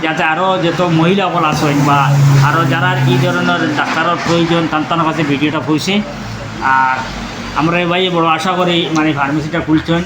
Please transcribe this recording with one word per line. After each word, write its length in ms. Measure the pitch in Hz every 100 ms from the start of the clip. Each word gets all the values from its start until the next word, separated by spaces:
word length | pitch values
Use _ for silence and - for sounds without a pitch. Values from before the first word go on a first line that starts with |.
যাতে 180 | 160 156 165
আরও 140 | 160 185 185
যত 160 | 170 160 180 160
মহিলা 260 | 165 196 180
সকল 180 | 170 156
আছেন 240 | 151 151 143 147
বা 100 | 143 139 143 139 139 143
আরও 140 | 160 160
যারা 180 | 165 180 185 175
এই 60 | 180
ধরনের 380 | 180 175 175 175 160 147
ডাক্তারের 400 | 147 160 170 170 -
প্রয়োজন, 360 | 170 165 170 165
তান 120 | 156 147
তার 140 | 170 160
কাছে 140 | 156 147
ভিডিওটা 280 | 139 151 151 117
পৌঁছে। 260 | 151 165 202 208 - - - - - 135 131
আর 200 | 131 127 120 - - - - -
আমরা 160 | 156 175
এই 60 | 175
ভাই 120 | 175 185 170
বড় 100 | 165 160
আশা 160 | 190 180
করি, 180 | 175 170 175 156
মানে, 140 | 156 139
ফার্মেসিটা 420 | 139 151 151 165 151
খুলছেন 340 | 156 160 170